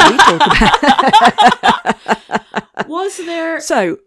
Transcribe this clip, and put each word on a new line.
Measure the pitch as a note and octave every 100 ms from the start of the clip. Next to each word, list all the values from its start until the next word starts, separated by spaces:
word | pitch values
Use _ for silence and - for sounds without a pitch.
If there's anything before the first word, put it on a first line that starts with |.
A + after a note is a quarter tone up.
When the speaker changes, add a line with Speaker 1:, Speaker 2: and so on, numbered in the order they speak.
| E4 C#4+
Speaker 1:
talk | B4 B4+ -
about | F#4+ D#4+ A#4+ C#4+ - C4 G4+ A#3+ - G#4 B4 - - - - - - - - _ - - -
<laughs> | -
Speaker 2:
Was | E4 G4 F#4+
there | E4+ E4+ E4 D#4
Speaker 1:
So, | D4+ C#4 F#3 -